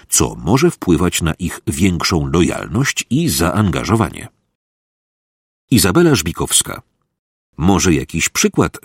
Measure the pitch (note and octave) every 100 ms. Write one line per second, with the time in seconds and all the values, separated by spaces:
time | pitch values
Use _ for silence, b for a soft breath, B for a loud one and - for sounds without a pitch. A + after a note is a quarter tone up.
0 | B - B1+ G#1 D#2 C3 F3 - - D#2+
1 | F2+ - E2 - F2 - - C#2 F#2+ E2+
2 | - F2 C#2 D#2 D2+ - G#1 G2+ C#3 -
3 | - C#3 E3 C#2 E2+ G2 G#2 C2 A#1 A2
4 | F2+ - - _ _ _ _ _ _ _
5 | _ _ _ _ _ _ - A#2 F2+ D#3+
6 | F3 B2 E2+ E2 E2+ - - - - _
7 | _ _ _ _ _ - D#2+ F#2+ F#2 D2
8 | - E2 - - G#3+ - F#2+ -